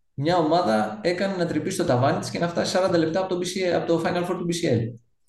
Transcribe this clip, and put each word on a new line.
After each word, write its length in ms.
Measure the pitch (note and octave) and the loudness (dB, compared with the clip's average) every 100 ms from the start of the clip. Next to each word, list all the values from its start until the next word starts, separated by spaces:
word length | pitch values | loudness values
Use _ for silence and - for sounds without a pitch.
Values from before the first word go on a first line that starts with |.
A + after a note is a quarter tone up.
| _ | _
μια 240 | - D3+ F3 | -4 0 2
ομάδα 640 | D3+ E3+ A2 A2 G#2 - | 4 2 2 0 0 -2
έκανε 340 | E3+ F3+ G3 F#3 | -2 0 -2 -2
να 100 | D#3+ | -2
τρυπήσει 320 | D3+ F3+ - | -2 -2 -2
το 60 | |
ταβάνι 360 | E3 B2 C#3 F#3+ | 0 2 2 0
της 100 | - | -2
και 100 | - | -4
να 80 | E3+ | -2
φτάσει 240 | - - | -2 0
σαράντα 260 | F#3 F#3 F3+ | 2 2 2
λεπτά 220 | D#3+ F#3+ | 2 0
από 100 | - | -2
το 100 | F3+ | -2
B 20 | |
C 300 | F3+ F#3+ F#3 | -4 -2 0
L, 20 | E3+ | 0
από 120 | E3 | 2
το 140 | E3 F3 | 0 0
Final 180 | F3 | -2
Four 140 | F3 F3 | -2 -2
του 80 | F3 | -2
B 20 | |
C 260 | E3+ D#3 A#2 | -2 2 2
L. 40 | A#2 - _ _ | 0 -6 _ _